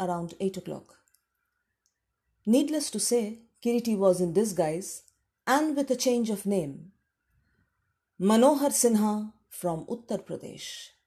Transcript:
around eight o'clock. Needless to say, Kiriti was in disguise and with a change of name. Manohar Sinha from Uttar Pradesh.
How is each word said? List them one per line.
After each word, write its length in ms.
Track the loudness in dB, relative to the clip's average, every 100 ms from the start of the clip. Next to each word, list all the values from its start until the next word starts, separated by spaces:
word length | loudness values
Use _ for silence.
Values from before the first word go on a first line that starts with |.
around 340 | -4 -4 -6 -4
eight 160 | -4 -4
o'clock. 400 | -10 -12 -14 -20 _ _ _ _ _ _ _ _ _ _ _ _ _ _
Needless 460 | 2 2 2 -2 -4
to 80 | -4
say, 400 | 0 0 0 -6 _ _
Kiriti 320 | -2 0 0 4
was 240 | 4 4
in 140 | 2
disguise 720 | 2 0 0 -2 -2 -8 -14 -20 _ _ _ 0
and 280 | 2 2
with 160 | 0 0
a 60 | 0
change 320 | 0 0 0
of 160 | -2
name. 480 | -2 -2 -2 -8 -18 _ _ _ _ _ _ _ _ _ _ _ _ -2
Manohar 500 | 2 6 6 6 2
Sinha 640 | 2 2 4 2 0 -6 -14 _
from 380 | -8 -4 -4 -6
Uttar 360 | -10 -6 -8
Pradesh. 680 | -6 -12 -12 -14 -14 -14 -18 _